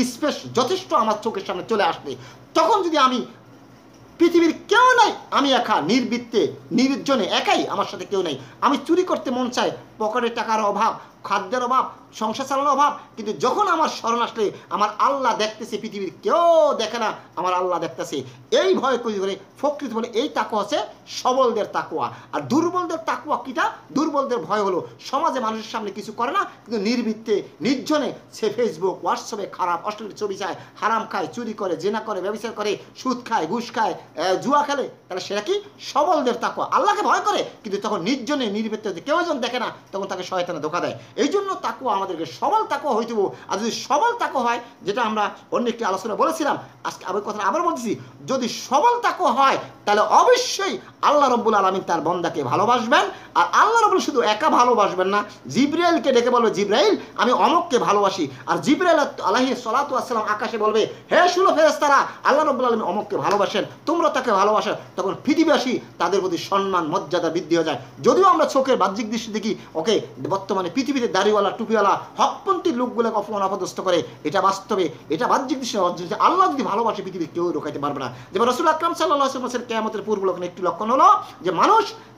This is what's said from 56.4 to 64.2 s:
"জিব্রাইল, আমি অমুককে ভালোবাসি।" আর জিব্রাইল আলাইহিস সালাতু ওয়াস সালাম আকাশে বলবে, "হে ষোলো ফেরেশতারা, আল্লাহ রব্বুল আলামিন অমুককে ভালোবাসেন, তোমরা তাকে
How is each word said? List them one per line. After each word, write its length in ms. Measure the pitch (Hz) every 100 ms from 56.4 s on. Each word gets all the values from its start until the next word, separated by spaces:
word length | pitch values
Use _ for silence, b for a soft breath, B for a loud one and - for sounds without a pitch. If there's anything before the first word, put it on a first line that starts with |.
| 220
"জিব্রাইল, 460 | 170 196 226 415 349 B B
আমি 160 | 220
অমুককে 480 | 233 220 311 - 233
ভালোবাসি।" 480 | 170 202 196 185 139 B B
আর 100 | 170
জিব্রাইল 420 | 165 302 339 320
আলাইহিস 640 | 277 - 180 226 262 233
সালাতু 320 | 226 247 285 254
ওয়াস 120 | -
সালাম 160 | 226
আকাশে 340 | 208 208 220 220
বলবে, 300 | 214 214 190 B B
"হে 180 | 311 359
ষোলো 260 | 359 370 285
ফেরেশতারা, 520 | 311 302 294 269 - -
আল্লাহ 220 | 196 277 294
রব্বুল 200 | 247 247
আলামিন 200 | 226 170
অমুককে 320 | 202 - 165
ভালোবাসেন, 480 | 151 202 190 208 - - -
তোমরা 240 | 339 311
তাকে 220 | 277